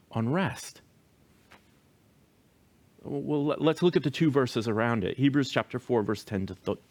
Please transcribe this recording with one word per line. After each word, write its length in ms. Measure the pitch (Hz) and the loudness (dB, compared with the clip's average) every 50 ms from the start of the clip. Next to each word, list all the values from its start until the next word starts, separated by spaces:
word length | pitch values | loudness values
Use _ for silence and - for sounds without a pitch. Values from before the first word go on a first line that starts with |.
| _ _ - | _ _ -6
on 200 | 113 113 117 143 | -4 -2 -2 -2
rest. 500 | 185 190 127 123 - - - - - - _ _ _ _ _ _ _ _ _ _ _ _ _ - - _ _ _ _ _ _ _ _ _ _ _ _ _ _ _ _ _ _ _ _ _ _ _ _ _ _ _ _ - | -2 -2 -2 -4 -6 -12 -16 -18 -20 -20 _ _ _ _ _ _ _ _ _ _ _ _ _ -20 -20 _ _ _ _ _ _ _ _ _ _ _ _ _ _ _ _ _ _ _ _ _ _ _ _ _ _ _ _ -12
Well, 440 | 135 143 143 135 - 151 147 143 | -10 -8 -8 -6 -4 -2 -2 0
let-, 140 | 147 - - | 0 0 2
let's 220 | - 160 156 - 175 | 2 2 2 4 2
look 140 | 175 - | 2 2
at 80 | 175 127 | 2 0
the 60 | 147 | 0
two 200 | 127 - 165 156 | 0 2 2 4
verses 380 | 127 143 131 123 - 117 107 117 | 4 4 2 2 0 -2 -2 0
around 340 | 104 107 113 120 117 110 90 | 0 2 2 2 2 0 0
it. 140 | 90 - | -2 0
Hebrews 340 | 123 135 143 131 147 135 - | 2 2 2 4 2 0 2
chapter 280 | - 131 110 - - 123 | 0 -2 -2 -2 -6 -8
four, 240 | - - 123 113 101 | -2 0 2 2 2
verse 200 | 104 107 101 - | 0 -2 -4 -4
ten 240 | - 110 95 98 | -6 -4 -4 -4
to 80 | 90 92 | -4 -8
th-, 240 | - _ - 104 - - _ | -8 _ -4 -4 -4 -6 _